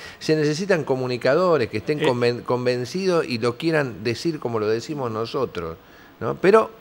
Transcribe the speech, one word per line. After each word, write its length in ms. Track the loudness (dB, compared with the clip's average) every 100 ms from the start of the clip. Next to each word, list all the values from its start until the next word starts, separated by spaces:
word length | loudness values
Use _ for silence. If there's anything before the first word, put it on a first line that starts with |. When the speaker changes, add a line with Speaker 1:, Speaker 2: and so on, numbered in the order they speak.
| -16 -6
Speaker 1:
se 180 | 0 2
necesitan 480 | 2 0 0 0 2
comunicadores 840 | 0 -2 0 2 4 4 2 2
que 80 | -2
estén 200 | -2 0
Speaker 2:
Eh. 60 | 0
Speaker 1:
conven-, 360 | 2 2 0
convencidos 800 | -2 0 0 -2 -2 -2 0 0 0
y 120 | -2
lo 180 | -2 -2
quieran 440 | 0 0 0 -4
decir 380 | -4 -2 -2 -2
como 180 | -2 0
lo 120 | 0
decimos 420 | 0 -2 -4 -4
nosotros, 640 | -4 -4 -2 -4 -4 -8 -8 -16 -20 -20 -8
¿no? 140 | -6 0
Pero, 360 | 4 6 4 -4